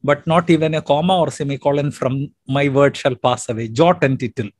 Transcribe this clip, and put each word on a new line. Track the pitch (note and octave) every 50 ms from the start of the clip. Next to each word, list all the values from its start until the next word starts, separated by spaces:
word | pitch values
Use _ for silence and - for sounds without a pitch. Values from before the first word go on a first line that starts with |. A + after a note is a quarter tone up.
| -
but | C3+ C#3+ - -
not | E3 D#3+ E3 E3+ -
even | E3+ D#3 D#3+ D#3 D#3
a | D#3
comma | D3+ - C#3+ D3 E3 F3+ F#3+ F3+
or | D#3+ C3+
semicolon | - - D3+ C#3 C#3 C3 - C#3+ C#3+ D3 C#3+ D3
from | B2 - - B2+ C3 C#3 C#3+ D3 _ _ _
my | - C3 C#3 C#3+
word | C#3+ C3 C#3 C#3+ C#3 C#3
shall | - - C#3+ B2+
pass | - - B2+ B2 - - -
away. | A2+ A2 A#2
Jot | A2 A2+ C3 D#3+ F3 F3+ F3 -
and | C3+ C3+ B2+
tittle | C3 A2+ - - A2+ G2+ _ _